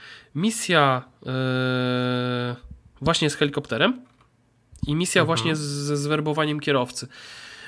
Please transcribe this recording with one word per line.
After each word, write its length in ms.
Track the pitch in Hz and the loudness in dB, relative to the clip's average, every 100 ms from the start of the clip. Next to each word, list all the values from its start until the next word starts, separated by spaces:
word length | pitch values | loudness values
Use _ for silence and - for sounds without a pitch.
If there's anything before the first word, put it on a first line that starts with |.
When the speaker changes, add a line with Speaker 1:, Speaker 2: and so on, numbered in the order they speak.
| - - - | -20 -20 -10
Speaker 1:
Misja, 680 | 143 208 220 - 170 139 127 - _ - | -2 0 0 2 4 6 4 -2 _ -6
e, 1300 | 131 131 127 127 127 127 123 127 123 123 123 123 123 - - - - | -2 0 0 0 0 0 0 0 0 0 -2 -2 -6 -12 -20 -20 -4
właśnie 300 | 143 165 151 | 0 2 2
z 40 | |
helikopterem 680 | - 147 143 - 117 185 254 - _ _ _ _ _ _ - - | 2 0 0 -4 2 2 0 -8 _ _ _ _ _ _ -8 -4
i 80 | |
misja 260 | 156 180 190 | -2 2 2
Speaker 2:
Mhm. 40 | 156 | 4
Speaker 1:
właśnie 300 | 165 165 156 | 2 0 0
z, 40 | |
ze 360 | 147 143 143 147 | -2 -4 -2 -2
zwerbowaniem 640 | 143 151 151 147 151 151 | 0 0 0 0 0 0
kierowcy. 480 | 151 139 127 - 123 - - - - - | 2 2 0 -6 -12 -14 -18 -18 -18 -18